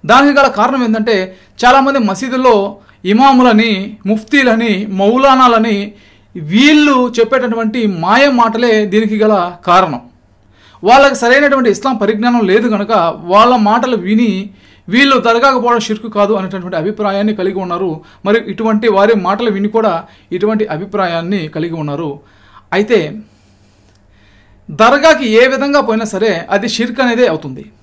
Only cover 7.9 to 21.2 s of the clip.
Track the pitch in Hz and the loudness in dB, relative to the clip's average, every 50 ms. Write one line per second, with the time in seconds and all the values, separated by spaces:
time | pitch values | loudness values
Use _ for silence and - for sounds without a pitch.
7.9 | 190 165 160 180 214 247 277 285 262 247 247 226 220 226 240 240 220 214 208 202 | -2 -2 -2 0 2 4 4 2 2 2 0 0 0 -2 0 0 2 0 0 0
8.9 | 185 214 226 214 220 214 214 214 214 190 175 175 175 - - 175 175 185 190 165 | 0 0 0 0 -2 0 2 2 2 0 -2 -4 -8 -10 -2 2 2 2 2 2
9.9 | 143 120 - - _ _ _ _ _ _ _ _ _ _ _ _ _ - - 196 | -4 -10 -10 -16 _ _ _ _ _ _ _ _ _ _ _ _ _ -6 2 4
10.9 | 240 269 277 277 262 - 240 233 247 277 294 285 277 269 247 - - - - 262 | 4 6 6 4 2 0 0 2 2 4 2 2 0 2 2 0 0 0 -2 -4
11.9 | 254 208 208 196 220 208 226 247 240 240 220 185 185 226 220 240 214 196 202 202 | -2 -2 -2 -2 -2 -2 -2 0 0 0 0 2 2 2 2 0 -2 -4 -2 -2
12.9 | 233 202 170 170 160 160 160 175 190 208 226 240 254 240 208 208 220 240 247 262 | 0 0 0 -2 -4 -6 -6 0 4 4 4 4 4 2 2 2 0 0 0 -2
13.9 | 247 208 175 185 214 220 247 220 185 190 202 208 - _ _ _ _ _ _ - | -4 -4 -2 -2 0 0 0 0 -2 -4 -8 -12 -16 _ _ _ _ _ _ -2
14.9 | 170 240 277 277 269 240 - 233 226 233 247 269 - 247 214 240 240 240 226 - | 0 2 2 4 2 2 2 2 0 2 2 2 2 2 0 0 0 -2 -2 -4
15.9 | 220 214 - 220 208 202 202 202 220 196 185 190 196 190 175 180 185 165 156 196 | -8 -8 -8 -8 -2 -2 0 0 0 -4 -4 -6 -8 -10 -10 -8 -6 -6 -4 -6
16.9 | 214 214 214 202 196 196 208 214 214 208 180 185 190 190 185 180 175 175 196 180 | -6 -4 -4 -4 -2 -2 -2 -2 -2 -2 -4 -4 -4 -6 -6 -6 -6 -4 -4 -6
17.9 | 160 156 - - - _ _ 190 208 233 - - 196 - 226 220 214 214 226 233 | -6 -8 -12 -20 -20 _ _ 0 0 0 -2 -4 -8 -4 -2 -2 -2 0 0 0
18.9 | 202 190 202 214 233 208 180 180 196 214 240 233 202 196 202 208 214 226 220 208 | 2 2 4 2 2 0 0 -2 -4 -2 -2 -4 -2 -2 -4 -2 -2 0 0 0
19.9 | 175 165 - - - _ _ _ 175 180 196 208 220 214 214 - 156 151 190 202 | -2 -4 -8 -12 -20 _ _ _ -6 -4 -2 -2 0 -2 -2 -4 -6 -10 -10 -8
20.9 | 190 202 190 175 170 165 | -4 -4 -4 -2 -4 -6